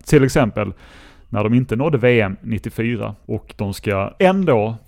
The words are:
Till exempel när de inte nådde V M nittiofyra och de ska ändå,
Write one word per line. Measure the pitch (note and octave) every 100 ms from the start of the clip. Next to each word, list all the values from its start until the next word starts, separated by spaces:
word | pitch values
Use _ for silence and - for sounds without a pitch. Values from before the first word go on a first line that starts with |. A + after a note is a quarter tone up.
| -
Till | D3+
exempel | C3 D#3 A2+ G#2 G2 - - - - - -
när | G#2
de | G#2+
inte | A#2+ B2+ A2+
nådde | D#3 C#3
V | B2 A#2+
M | G2 F#2+
nittiofyra | - G#2+ A2 - A#2 A2+ A2 G#2+ -
och | A2 - -
de | G2+
ska | G2 G#2+ F#2+ G#2 -
ändå, | F#3 F#3+ F3 A#2 G#2+ A#2